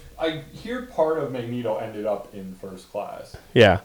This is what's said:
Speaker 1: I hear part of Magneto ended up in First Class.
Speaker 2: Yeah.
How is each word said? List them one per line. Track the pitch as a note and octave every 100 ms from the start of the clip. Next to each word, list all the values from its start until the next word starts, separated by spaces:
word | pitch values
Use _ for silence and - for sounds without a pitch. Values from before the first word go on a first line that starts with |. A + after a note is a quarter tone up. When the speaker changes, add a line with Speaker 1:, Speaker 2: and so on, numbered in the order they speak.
| - -
Speaker 1:
I | D#3+ D3+ -
hear | - A3 B3+
part | - - D#3 D#3+
of | C3
Magneto | B2+ A#2 B2 A2+ A2
ended | A2 G#2+ G#2+
up | G2+ -
in | G2+ F#2+ F#2
First | F#2+ F#2 -
Class. | G#2 F#2+ - - - -
Speaker 2:
Yeah. | A#2+ G#2 F2+